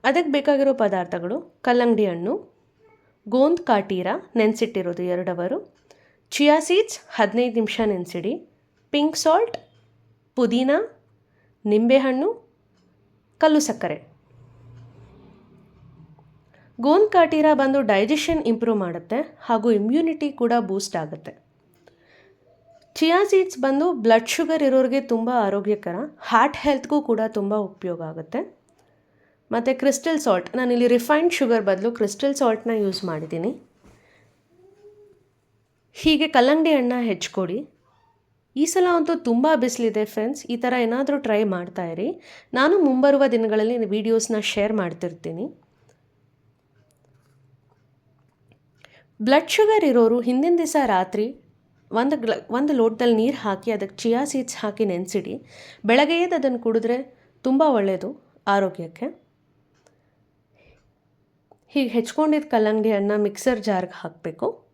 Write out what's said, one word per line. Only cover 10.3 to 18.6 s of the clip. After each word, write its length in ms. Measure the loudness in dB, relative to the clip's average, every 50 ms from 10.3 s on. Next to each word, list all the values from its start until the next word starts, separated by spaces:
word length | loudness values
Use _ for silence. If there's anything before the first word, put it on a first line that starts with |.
| _
ಪುದೀನ, 360 | -2 0 0 2 0 2 2 0 0 -2 -6 -12 _ _ _ _ _ _ _ _ _ _ _ _ _ _
ನಿಂಬೆಹಣ್ಣು, 880 | 0 2 2 4 4 4 4 4 2 0 0 -2 -2 -4 -6 _ _ _ _ _ _ _ _ _ _ _ _ _ _ _ _ _ _ _ _
ಕಲ್ಲು 220 | 2 4 4 2
ಸಕ್ಕರೆ. 440 | 2 0 -4 -6 -6 -6 -6 -8 -12 _ _ _ _ _ _ -20 -20 _ _ _ -20 -20 -20 -20 -20 -20 -20 -20 -20 -20 -20 -20 -20 -20 -20 _ _ _ _ _ _ _ _ _ -20 -20 -20 -20 -20 _ -20 _ _ _ _ _ _ _ _ _ _ _ _ -2
ಗೋಂದ್ 300 | 2 4 6 6 4 4
ಕಾಟೀರ 360 | 6 4 4 4 4 2 4 4
ಬಂದು 300 | 4 4 2 2 2 0
ಡೈಜೆಷನ್ 640 | 2 2 2 2 2 2 0 -2 0 -2 -2 0 0
ಇಂಪ್ರೂವ್ 340 | -2 -2 0